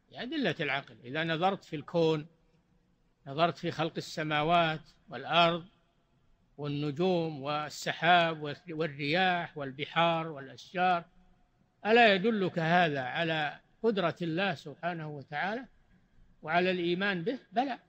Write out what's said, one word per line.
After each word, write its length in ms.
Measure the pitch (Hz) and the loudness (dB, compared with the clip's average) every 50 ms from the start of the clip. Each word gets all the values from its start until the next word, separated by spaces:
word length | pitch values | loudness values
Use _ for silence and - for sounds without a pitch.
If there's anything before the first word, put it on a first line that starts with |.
| _ _ | _ _
بأدلة 440 | - 135 202 247 330 311 254 180 143 - | -14 -12 -10 -6 -4 -2 -2 -2 -2 -2
العقل. 360 | 156 139 131 139 135 - 120 110 - | -2 -2 -2 -4 -6 -8 -16 -18 -14
إذا 200 | 120 131 156 165 | -8 -6 -4 -2
نظرت 400 | 165 165 151 175 190 196 175 - | -2 0 0 0 0 0 -2 -6
في 120 | - - | -10 -10
الكون، 500 | 151 135 - - 170 165 160 160 156 151 - _ _ _ _ _ _ _ _ _ _ _ _ _ _ _ _ _ _ - | -10 -8 -4 0 2 2 2 2 0 -2 -8 _ _ _ _ _ _ _ _ _ _ _ _ _ _ _ _ _ _ -16
نظرت 320 | 143 135 151 165 170 - - | -8 -2 2 2 2 2 0
في 120 | - 170 | -6 -6
خلق 220 | 135 - 160 165 - | -4 -2 -4 -4 -4
السماوات 840 | - - - - 170 156 151 151 151 151 160 175 170 165 160 156 151 - - - _ _ - | -6 -10 -8 -6 -6 -4 -2 0 0 2 4 4 4 4 2 0 -4 -8 -16 -20 _ _ -14
والأرض 560 | 151 123 135 131 151 170 175 170 170 170 170 190 _ _ _ _ _ _ _ _ _ _ _ _ _ _ _ _ _ - | -14 -10 -6 0 4 6 6 6 4 0 -6 -12 _ _ _ _ _ _ _ _ _ _ _ _ _ _ _ _ _ -10
والنجوم 840 | 143 147 143 143 147 151 139 135 180 190 185 170 165 160 156 139 131 | -6 -6 -4 -4 -4 -4 -2 0 2 2 2 2 0 -2 -6 -6 -6
والسحاب 1120 | 143 147 151 151 143 - - - 160 131 - - 165 180 175 170 165 165 156 151 147 143 - - 175 | -4 -4 -4 -4 -6 -8 -8 -6 -6 -4 2 4 6 6 6 6 4 0 -4 -6 -8 -8 -10 -10 -10
والرياح 880 | 160 151 160 160 139 139 151 143 151 180 190 185 180 175 170 - - 151 | -6 -4 -4 -4 -4 -4 -2 0 2 2 2 2 0 -2 -4 -6 -8 -10
والبحار 680 | 139 135 131 135 143 - - 165 170 170 165 165 160 165 | -10 -8 -8 -8 -8 -4 0 2 2 2 2 0 -2 -6
والأشجار، 760 | 156 135 139 131 127 120 - - - 180 180 185 180 170 165 - _ - - _ _ _ _ _ _ _ _ _ _ _ - | -8 -12 -14 -16 -16 -18 -16 -8 -2 0 2 2 2 0 -2 -8 _ -20 -20 _ _ _ _ _ _ _ _ _ _ _ 0
ألا 280 | 208 220 240 240 220 196 | 4 6 8 8 8 6
يدلك 440 | 190 175 233 233 208 190 170 - 175 | 6 4 2 2 2 0 0 0 0
هذا 440 | 160 160 170 180 180 160 143 135 127 | 2 4 4 4 4 4 2 -2 -4
على 580 | 123 127 156 170 165 160 156 151 143 80 78 _ _ _ _ - | -4 -2 -2 -2 0 0 -2 -2 -4 -6 -10 _ _ _ _ 0
قدرة 340 | 226 226 196 175 165 147 - 175 | 0 0 2 0 -2 -2 -2 -4
الله 320 | 170 156 165 196 196 170 | -4 -2 -2 -2 -2 -4
سبحانه 540 | 131 - 151 131 - - 175 180 165 156 151 | -6 -8 -14 -12 -8 -6 -6 -6 -6 -8 -10
وتعالى 560 | 147 143 131 - 147 147 165 190 214 247 269 - _ _ _ _ _ _ _ _ _ - - - - _ - | -10 -12 -12 -10 -8 -6 -4 -4 -4 -6 -8 -12 _ _ _ _ _ _ _ _ _ -20 -20 -20 -20 _ -6
وعلى 280 | 156 160 175 180 185 | 0 0 2 2 2
الإيمان 520 | 185 180 170 170 175 180 196 202 196 175 165 | 2 0 0 0 0 0 0 -2 -2 -2 -4
به؟ 160 | 202 269 247 - _ 185 | -4 -6 -6 -8 _ -2
بلى. 260 | 220 262 285 233 - _ | -2 -2 -2 -4 -10 _